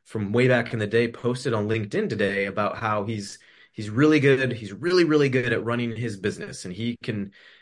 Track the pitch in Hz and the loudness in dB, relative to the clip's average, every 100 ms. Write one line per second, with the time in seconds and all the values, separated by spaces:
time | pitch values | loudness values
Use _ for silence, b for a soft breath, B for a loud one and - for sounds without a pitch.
0 | b 110 98 113 127 123 120 117 104 113 | b -6 0 2 4 4 0 -4 0 2
1 | 120 117 120 123 143 110 104 110 104 180 | 0 -2 -4 -2 -2 0 0 -2 -2 -2
2 | 208 104 101 98 98 95 104 - 110 107 | -2 0 0 0 -2 -2 -2 -2 -2 -2
3 | 101 107 98 - B B B - 107 110 | -2 -6 -8 -14 B B B -12 -4 2
4 | 151 151 139 131 131 113 104 101 165 180 | 4 6 6 4 2 -4 -10 -6 0 2
5 | 165 151 139 127 120 110 107 120 120 113 | 4 4 4 2 0 -2 -2 -2 -4 -4
6 | 117 98 101 - - - 95 90 117 120 | -6 -4 -4 -4 -8 -12 -12 -6 -6 -6
7 | - 107 98 B B B | -6 -6 -8 B B B